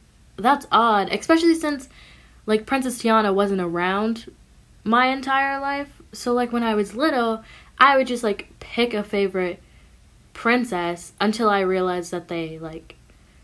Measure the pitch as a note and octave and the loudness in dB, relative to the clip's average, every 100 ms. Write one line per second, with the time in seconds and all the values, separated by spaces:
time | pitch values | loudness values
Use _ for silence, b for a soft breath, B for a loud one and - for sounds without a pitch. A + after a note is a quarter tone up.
0 | _ _ - - G#3+ C#4 - G3+ A#3 G#3 | _ _ -18 -2 0 0 2 2 4 2
1 | F#3+ G#3 - E4 E4+ D#4+ D4+ C#4+ - B | 0 -2 2 4 4 2 0 -4 -8 B
2 | B B B B - G#3+ A3 C4+ C4 B3 | B B B B -2 -2 0 -2 -2 -2
3 | A3+ A3 G#3+ G3 G3+ G3 F3 E3+ F3+ G3 | 2 4 4 2 2 0 -2 -2 0 0
4 | A3 A3+ - - - - _ - G#3 A#3 | -2 -4 -10 -20 -20 -20 _ -10 0 2
5 | B3+ C4+ C4+ C4+ C#4 C#4 C#4 C#4 C#4+ - | 2 0 -2 -2 0 -2 -4 -6 -8 -14
6 | - - B3 B3 A#3+ A#3 A#3 G#3+ G3+ G#3+ | -20 -8 -2 0 0 -2 0 0 -2 -2
7 | D#4 C4+ A#3 A3 B B B - C4 C#4 | 0 0 0 -2 B B B 4 6 6
8 | B3+ A#3+ A3+ G3+ - - - - A#3+ G#3+ | 2 0 -2 -4 -8 -20 -8 -2 0 -2
9 | G#3 G3+ G3 F#3+ F3+ - b b b b | -4 -2 0 0 -4 -6 b b b b
10 | _ _ _ - A#3 B3 A#3 F3 F3 F3 | _ _ _ -4 0 0 0 -4 -4 -6
11 | - - G3+ G#3+ A3 G3+ F#3+ F#3 F#3 F3+ | -12 -2 -2 0 2 2 2 0 0 -2
12 | F3 F3 E3+ E3+ D#3+ D#3+ D#3+ D#3+ - - | -6 -10 -8 -8 -8 -10 -12 -14 -18 -20
13 | _ b b b | _ b b b